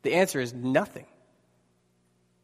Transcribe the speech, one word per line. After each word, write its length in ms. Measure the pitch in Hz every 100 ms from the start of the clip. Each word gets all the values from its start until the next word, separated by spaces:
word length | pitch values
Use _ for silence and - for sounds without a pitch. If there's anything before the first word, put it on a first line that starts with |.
The 120 | 135
answer 240 | 160 190 143
is 140 | 123
nothing. 540 | 123 123 139 208 - - _ _ _ _ _ _ _ _ _ _ _ _ _